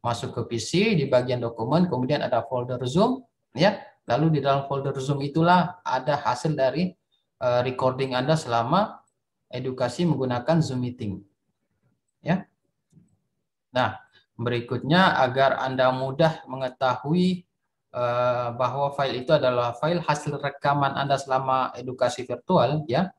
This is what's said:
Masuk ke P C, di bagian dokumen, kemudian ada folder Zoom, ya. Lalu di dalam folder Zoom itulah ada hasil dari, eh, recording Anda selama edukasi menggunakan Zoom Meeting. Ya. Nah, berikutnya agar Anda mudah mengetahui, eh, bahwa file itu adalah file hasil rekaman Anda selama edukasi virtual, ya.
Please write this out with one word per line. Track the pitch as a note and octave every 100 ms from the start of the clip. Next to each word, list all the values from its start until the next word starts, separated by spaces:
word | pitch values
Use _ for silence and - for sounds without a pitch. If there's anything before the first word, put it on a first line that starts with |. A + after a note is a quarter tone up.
| A#2+
Masuk | A2+ - -
ke | A2+
P | A#2
C, | - F3 A3+
di | F#3 C3+
bagian | B2 B2 B2
dokumen, | A#2 - D3 D#3 F3+
kemudian | B2 B2 -
ada | A2 A#2 -
folder | B2+ B2 B2 B2+
Zoom, | D#3 A#3 B3+ - _ _ B2
ya. | F#3+ - - _ -
Lalu | B2 D#3+ D3+
di | C#3
dalam | C#3 -
folder | C#3 C3+ C3+
Zoom | C3 C3+ C#3+
itulah | D#3+ E3+ F3+ E3 -
ada | - B2+ C3 C#3+
hasil | A2 B2 D#3+
dari, | D3 C3 D3+ F3+ - _ _ _ _
eh, | B2 B2 B2+
recording | B2+ B2+ B2+ C3
Anda | B2+ C3+ D#3
selama | B2 A#2 A#2 F3+ G#3+ - _ _ _ _ _
edukasi | B2 C3 B2+ B2 - F3
menggunakan | C3 B2+ B2 C#3 E3
Zoom | C3 B2+ B2
Meeting. | - G#2+ F#2 - _ _ _ _ _ _ _ _ _
Ya. | - F#3 - _ _ _ _ - _ _ _ _ _ _ _ B2+
Nah, | A2+ G#2 - _ _ -
berikutnya | A#2+ A#2+ A#2 B2 C3 F3 F#3+ -
agar | C3 C3 C3+ -
Anda | C3 C3 C3
mudah | C3 C3 C#3 D#3+ D#3 -
mengetahui, | C3 B2+ - C3 B2 C#3+ F3 F#3 F3+ _ _ _ _ _
eh, | B2 A#2+ A#2+ B2 A#2+ A#2+ A#2
bahwa | B2 C#3 C#3+ C#3+
file | C#3 A#2+ B2+
itu | D3+
adalah | B2+ B2 A#2+ A#2
file | D#3 F3
hasil | D#3 D3 D3+ C3+
rekaman | C#3 - C#3+ C#3+ C#3 C3+
Anda | C#3 C3+
selama | C3+ C3 C3 C3 B2+ -
edukasi | B2+ B2+ B2 B2
virtual, | A#2+ A#2+ - F3 B2 D3+ D3
ya. | C3 F#3